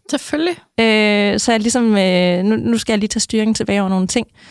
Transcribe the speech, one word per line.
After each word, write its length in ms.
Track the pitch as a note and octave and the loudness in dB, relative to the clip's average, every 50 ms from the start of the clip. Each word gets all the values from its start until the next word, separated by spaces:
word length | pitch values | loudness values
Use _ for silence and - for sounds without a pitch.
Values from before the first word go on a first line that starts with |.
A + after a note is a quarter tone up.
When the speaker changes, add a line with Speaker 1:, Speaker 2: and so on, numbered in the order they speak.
| _ - | _ -8
Speaker 1:
Selvfølgelig. 460 | D4+ C#4 - - - D4+ E4 F4+ E4+ - - _ _ - | -6 -6 -6 -6 -4 -4 -4 -4 -4 -8 -12 _ _ 0
Speaker 2:
Øh, 580 | A3+ A3+ G#3+ G#3+ G#3+ G#3 G#3 G#3 G3+ G3+ G#3 G#3+ | 2 4 4 4 4 2 2 2 2 0 0 0
så 120 | - A#3+ | 0 0
jeg 80 | A3+ A3 | 0 0
ligesom, 360 | G#3 A#3 - B3+ A#3 A3+ G#3+ | 0 0 0 2 2 2 2
øh, 460 | G3 F#3+ F#3 F3+ F3+ F3+ F3+ F3 F3+ F#3+ | 2 2 2 2 2 2 2 0 0 0
nu, 120 | G#3 A3 | 0 -2
nu 220 | A3+ - A#3 A#3 A3+ | -2 0 -2 -2 -2
skal 140 | - - | -2 -2
jeg 60 | A3 G#3 | -2 -2
lige 100 | G#3+ G#3 | -2 -2
tage 120 | - A3 | -4 -4
styringen 340 | - - - A3 G#3+ A3+ G#3+ | -4 -2 -2 -2 0 0 -2
tilbage 260 | - A3 - G3+ G3+ | -2 -2 -2 -2 -2
over 80 | G3 F#3+ | 0 0
nogle 160 | F#3+ F#3 F#3 | 0 -2 -2
ting. 200 | F3+ - B3 - - _ _ - - | -2 -2 -4 -4 -4 _ _ -20 -20